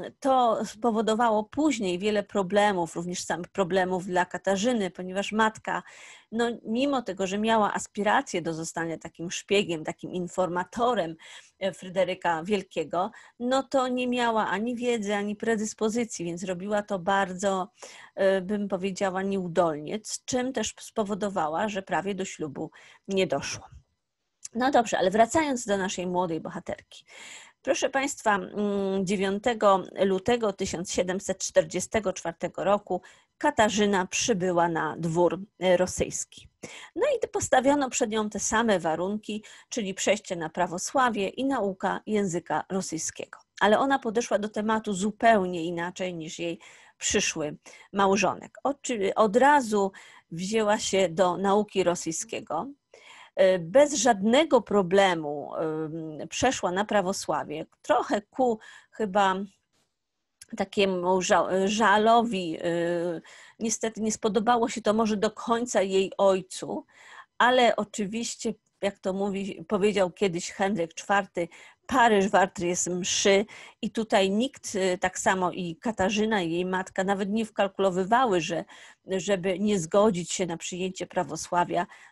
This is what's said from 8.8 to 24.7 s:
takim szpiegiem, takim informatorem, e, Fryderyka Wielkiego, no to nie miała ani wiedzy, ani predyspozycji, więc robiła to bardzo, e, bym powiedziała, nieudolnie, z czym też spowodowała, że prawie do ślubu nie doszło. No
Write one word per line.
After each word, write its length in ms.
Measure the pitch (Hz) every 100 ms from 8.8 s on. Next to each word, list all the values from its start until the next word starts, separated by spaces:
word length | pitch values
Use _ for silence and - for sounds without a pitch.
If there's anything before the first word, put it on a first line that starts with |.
| 165 156
takim 320 | 165 - 170
szpiegiem, 540 | - - 196 165 165
takim 260 | 160 - 151
informatorem, 1040 | 180 175 - 180 180 180 226 240 220 165 156 - - - -
e, 140 | 190
Fryderyka 720 | - 185 180 180 185 180 160
Wielkiego, 680 | 175 202 185 - 151 170 208 - - -
no 220 | 240 269
to 260 | 269 277 254
nie 200 | 247 247
miała 380 | 247 240 220 202
ani 280 | 185 233 240
wiedzy, 380 | 247 233 202
ani 220 | 208 208 202
predyspozycji, 880 | 220 220 214 - 220 226 233 -
więc 200 | 170 170
robiła 380 | 180 175 202 208
to 160 | 208 196
bardzo, 680 | 175 196 190 180 196 190 180 - - - -
e, 260 | - 190 190
bym 280 | 180 208 202
powiedziała, 540 | 190 196 185 196 185
nieudolnie, 760 | 196 196 180 170 170 147 151 214
z 220 | - -
czym 280 | - 254 254
też 220 | 254 214 -
spowodowała, 880 | - - 202 208 208 190 156 160 214
że 140 | 208
prawie 320 | 190 170 190
do 100 | 196
ślubu 460 | 190 - 156 151 156 - - - -
nie 180 | 190 175
doszło. 420 | - - - - - _ _ _ _ _ _ - 226
No 140 | 262